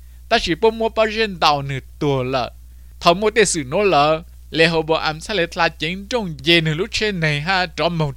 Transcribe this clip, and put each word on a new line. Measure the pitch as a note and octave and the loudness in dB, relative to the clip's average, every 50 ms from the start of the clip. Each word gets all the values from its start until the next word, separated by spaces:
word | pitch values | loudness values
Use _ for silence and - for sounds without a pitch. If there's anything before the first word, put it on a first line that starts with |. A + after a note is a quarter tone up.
| - - - - - - | -20 -20 -20 -20 -4 0
Ta | - A#3 | 0 0
chỉ | - F#3 E3 | 0 -2 -2
bố | D3+ - A3+ | 0 0 0
mua | A3 A3+ A3+ A3+ | 0 0 -4 -4
bao | A3 - A3 | 0 0 -2
riêng | A3 G#3 A3 A3+ G#3+ F#3+ E3 | -2 0 -2 -4 -4 -2 2
đào | F3 D#3+ D3 C#3+ | 2 4 4 2
nửa | C#3 C#3 C#3 C3 - - - - | 0 -4 -6 -8 -8 -12 -8 -4
tua | - D3 C#3 C3 B2+ | -2 0 0 0 -2
lợ. | B2+ C3+ C3 A#2+ - - - - - - - - - - - | -2 -2 -2 -4 -4 -8 -14 -20 -20 -20 -20 -20 -20 -18 0
Thầu | - F3 F3 | 2 2 4
mua | F#3 G#3+ G#3+ | 4 2 0
tê | G#3+ A#3+ G#3+ | 2 4 2
sử | - - E3 C#3+ | 2 2 -4 -6
nô | B2 C#3 F#3 G#3 | -4 -2 -2 0
lợ. | G3 F3 C#3+ C#3+ D3+ D#3+ D#3+ E3+ - - - - - | 2 4 4 4 4 2 0 -2 -10 -18 -20 -18 -8
Lê | - D3 E3 E3+ | 0 2 2 4
hồ | E3 D#3+ | 4 0
bộ | D#3 D3+ D#3+ | 0 0 0
ảm | D#3 - D#3 D#3 D#3 | 0 0 -2 -4 -6
sa | D#3+ - A3+ | -8 -6 -2
lê | G3 E3+ E3+ | -2 -2 -2
thla | - F#3 E3+ E3 | 0 0 0 -2
chính | D#3+ - D3+ D#3 F3+ F#3+ G3+ G3 | 0 -4 -6 -6 -6 -8 -8 -6
trong | - A#3+ G#3+ F3+ D#3 C3+ B2+ | -6 -6 -4 -6 -8 -4 2
dê | D#3 E3+ E3+ | 4 4 4
nửa | D#3+ D#3+ D3+ | 4 2 -2
lúc | D3+ G3 A#3 | -2 -4 -6
trên | - - A3 G#3+ G3+ F3 | -4 -2 -2 -2 -2 -2
này | E3 D#3 D3 C#3+ | -2 -2 -2 -2
ha, | D3 F3 G3 F#3 F3+ | -2 -2 0 0 -2
cho | F3 - - D3+ E3+ | -2 -4 -2 -2 -2
mong | F3 E3 D#3 D3 C3 | 0 0 -2 -4 -4